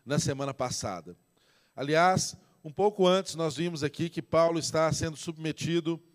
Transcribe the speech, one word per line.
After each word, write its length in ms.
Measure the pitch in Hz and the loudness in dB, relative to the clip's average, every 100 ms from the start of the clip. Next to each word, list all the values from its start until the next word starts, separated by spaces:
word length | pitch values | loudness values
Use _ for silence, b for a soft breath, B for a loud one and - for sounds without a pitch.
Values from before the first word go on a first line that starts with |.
na 140 | - 147 | -4 -2
semana 360 | - 135 139 | 0 -4 -6
passada. 640 | 131 123 - 117 90 82 87 _ b b b b - | -4 -6 -4 -6 -8 -12 -20 _ b b b b -8
Aliás, 600 | 139 156 180 185 - - b b | 0 4 6 4 -2 -8 b b
um 80 | 160 | -10
pouco 340 | 151 202 208 180 | 0 0 4 4
antes, 300 | 185 185 151 | 4 0 -4
nós 200 | 160 127 | -4 -2
vimos 280 | 175 165 | -4 -2
aqui 260 | 143 - 165 | -4 -2 -4
que 140 | - | -6
Paulo 340 | - 165 165 165 | 0 4 4 2
está 340 | 151 156 160 | 0 0 2
sendo 260 | 143 160 151 | 0 -4 -6
submetido 840 | - 160 160 147 151 170 160 165 - | -10 -6 -6 -4 -2 0 0 -6 -8